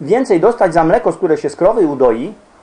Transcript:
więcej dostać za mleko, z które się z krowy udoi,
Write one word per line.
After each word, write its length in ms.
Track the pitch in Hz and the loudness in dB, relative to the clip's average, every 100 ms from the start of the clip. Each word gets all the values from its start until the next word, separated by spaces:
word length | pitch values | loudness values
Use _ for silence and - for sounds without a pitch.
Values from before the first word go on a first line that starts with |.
więcej 380 | 147 233 262 180 | -2 -2 2 2
dostać 340 | 202 233 190 | 2 2 0
za 100 | 165 | 2
mleko, 280 | 160 220 190 | 2 0 0
z 60 | 160 | -2
które 200 | 175 151 | -2 -2
się 120 | 147 | -4
z 60 | - | -2
krowy 320 | 175 233 160 | 0 2 0
udoi, 460 | 139 127 113 160 214 _ _ | 2 0 0 -6 -12 _ _